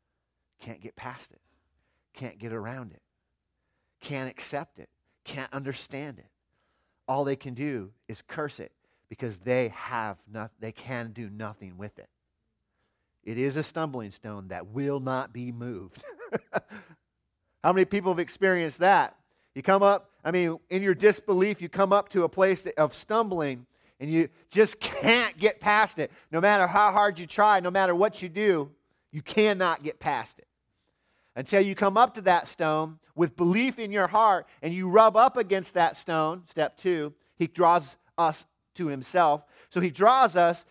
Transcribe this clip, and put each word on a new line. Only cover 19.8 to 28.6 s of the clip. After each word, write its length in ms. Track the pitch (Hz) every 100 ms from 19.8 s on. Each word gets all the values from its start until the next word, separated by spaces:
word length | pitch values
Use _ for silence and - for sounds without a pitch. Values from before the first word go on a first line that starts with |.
up, 280 | 202 202 - _
I 80 | 160
mean, 260 | 180 170 165 -
in 120 | 185
your 120 | 196
disbelief, 680 | 175 208 202 - 185 208 202
you 60 | 170
come 240 | 185 190
up 160 | 202 202
to 120 | 196
a 60 | 165
place 320 | 190 190 180
that, 140 | 175 -
of 160 | 151 -
stumbling, 680 | - 220 214 175 143 123 120 _ _ -
and 100 | 147
you 200 | 165 160 _ -
just 300 | 202 214 -
can't 580 | - 277 226 240 220 156
get 220 | 208 -
past 400 | 208 208 208 165
it. 100 | 139 - -
No 80 | 165
matter 260 | 202 208 180
how 280 | 202 208
hard 260 | 202 208 170
you 80 | 170
try, 320 | - 214 196
no 100 | 180
matter 240 | 196 185
what 280 | 175 208 208
you 80 | 180
do, 420 | 180 214 165